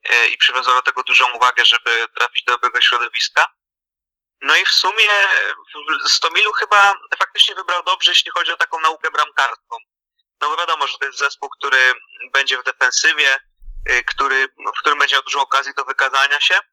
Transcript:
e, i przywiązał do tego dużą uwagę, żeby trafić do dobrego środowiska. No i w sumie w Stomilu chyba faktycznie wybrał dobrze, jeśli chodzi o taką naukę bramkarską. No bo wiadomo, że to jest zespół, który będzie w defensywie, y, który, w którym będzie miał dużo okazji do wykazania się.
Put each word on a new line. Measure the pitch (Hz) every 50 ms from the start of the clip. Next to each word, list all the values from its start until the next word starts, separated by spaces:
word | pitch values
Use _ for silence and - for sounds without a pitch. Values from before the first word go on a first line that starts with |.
| _ -
e, | 117 120 117
i | - -
przywiązał | - - - 123 127 127 127 127
do | 127
tego | 127 131 131 127 127
dużą | - 131 131 131 123 123
uwagę, | 117 123 123 - - 120
żeby | 113 117 120 _ 120 117 117 117 - _
trafić | - 123 120 - - -
do | - 123
dobrego | 120 - 123 117 123
środowiska. | - - 123 123 120 117 - 120 - - _ 147 160 - _ _ _ _ _ _ _ _ _ _ _ _ _ _ _ _ _ _
No | - 139 156
i | 170 190
w | 190
sumie | - - - 185 202 220 220 208 208 202 196 196 - - - - - - - _ - 151 147 156 156 - -
w | -
Stomilu | - - - 165 165 180 214 220
chyba | 214 - - - 208 208 202 202 196 190 - - - -
faktycznie | 190 - _ 208 - 214 196
wybrał | 185 190 180 180 175 170
dobrze, | 180 190 185 - 175
jeśli | 180 180 - 170
chodzi | 170 175 175 175
o | 170
taką | 165 165 - - 165
naukę | 160 160 165 - - 160
bramkarską. | - 151 151 151 _ 156 139 123 - _ _ _ 120 113 _ _ _ _ _ _ _ _ _ _ _ _
No | 143 147
bo | 156
wiadomo, | 160 175 165 165 156 139
że | 135 -
to | - 139
jest | 139 135 -
zespół, | 143 143 - _ 143 139 - _
który | - 139 135 131 131 131 127 - _ _ - - - - -
będzie | 139 135 135 135
w | 127 123
defensywie, | 131 127 _ 135 127 - - - 160 160 151 147 139 135 135 _ _ _ _ - - - - - -
y, | 123 123 123
który, | - - - 139 135 135 135 135 135 _ _ - - -
w | -
którym | - 151 147 143
będzie | 143 135 139
miał | 139 131
dużo | - 139 143
okazji | 135 - - 135 139 135 135
do | 139 135
wykazania | 131 135 - 143 135 127 139 139 139 143 147
się. | - - 185 196 202 _